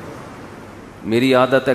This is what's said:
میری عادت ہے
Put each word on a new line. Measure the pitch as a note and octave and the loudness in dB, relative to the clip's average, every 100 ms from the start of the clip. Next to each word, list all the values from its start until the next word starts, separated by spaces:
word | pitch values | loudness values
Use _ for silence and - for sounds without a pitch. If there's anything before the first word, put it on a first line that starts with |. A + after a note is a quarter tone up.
| - - - - - - - - - - | -16 -18 -18 -20 -20 -20 -20 -20 -20 -12
میری | G2 A#2 C3 B2+ | -2 0 4 4
عادت | B2 C3 | 4 2
ہے | C#3 | 0